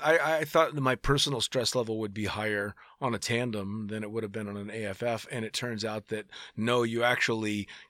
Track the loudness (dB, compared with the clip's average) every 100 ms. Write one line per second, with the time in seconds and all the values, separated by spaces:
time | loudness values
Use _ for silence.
0 | 4 4 4 0 2 4 4 2 0 2
1 | 2 2 2 0 -2 0 0 0 0 -2
2 | -4 -2 -2 -2 -2 0 -2 -8 -18 -6
3 | -2 -2 0 0 0 -2 -4 -4 -4 -6
4 | -4 -4 -4 -4 -6 -6 -6 -6 -6 -2
5 | -2 -2 -4 -6 -4 -2 -4 -2 -4 -4
6 | -4 -6 -6 -14 -10 -2 2 4 4 4
7 | 4 4 2 2 0 0 -4 -10